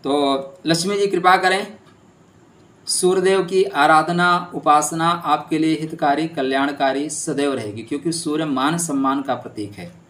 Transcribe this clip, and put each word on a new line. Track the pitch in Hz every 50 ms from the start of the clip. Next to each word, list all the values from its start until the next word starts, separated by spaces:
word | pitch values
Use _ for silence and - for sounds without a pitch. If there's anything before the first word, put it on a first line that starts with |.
| -
तो | 139 143 147 143 139 139 131 - - - - -
लक्ष्मी | 156 165 165 175 196 208 202
जी | 202
कृपा | 196 196 180 175 180 185
करें, | 185 180 185 190 196 214 - - - - - - _ _ - _ _ - _ _ - _ _ _ _ - _ - _ -
सूर्यदेव | - - - 185 180 190 190 180 190 196 190 180
की | 175 196 185 190
आराधना, | - - 143 143 156 160 156 156 165 170 175 175 180 175 180 175 - -
उपासना | 147 143 156 147 151 151 - 165 165 165 170
आपके | 175 175 - 151 151 151 - - 160 151
लिए | 160 160 156 147
हितकारी, | 156 156 151 - 156 143 139 143 160 160
कल्याणकारी | - 143 131 135 135 135 139 147 143 - 139 135 131 139 147 156
सदैव | - - - 160 143 139 143 143 131
रहेगी, | 117 110 104 101 113
क्योंकि | 113 - 147 139 - 170
सूर्य | 160 - - 156 151 156 160
मान | 151 135 131 135 151 165 170
सम्मान | - 156 139 135 135 131 135 143
का | 135 - 127
प्रतीक | - - 113 - 110 104 101
है। | 101 - - - - - -